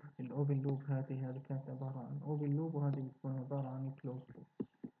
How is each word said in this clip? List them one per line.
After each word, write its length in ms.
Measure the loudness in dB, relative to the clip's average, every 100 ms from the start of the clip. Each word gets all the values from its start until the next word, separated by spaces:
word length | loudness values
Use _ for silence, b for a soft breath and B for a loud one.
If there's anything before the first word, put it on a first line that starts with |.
| -4 -8
الأوبن 420 | -2 2 4 4
لوب 220 | 4 2
هذه، 460 | 2 0 2 -2 -2
هذه 80 | -4
كانت 320 | -2 -4 -2
عبارة 300 | -4 -4 -4
عن 200 | -4 -4
أوبن 320 | 0 2 4 4
لوب 200 | 4 4
وهذه 240 | 4 4
بتكون 360 | -2 -4 -2 -2
عبارة 300 | 0 0 0
عن 240 | -2 -4 -4
كلوز 300 | -4 -6 -8 -14
لوب، 100 | -14 -8 -8 _ -14 -14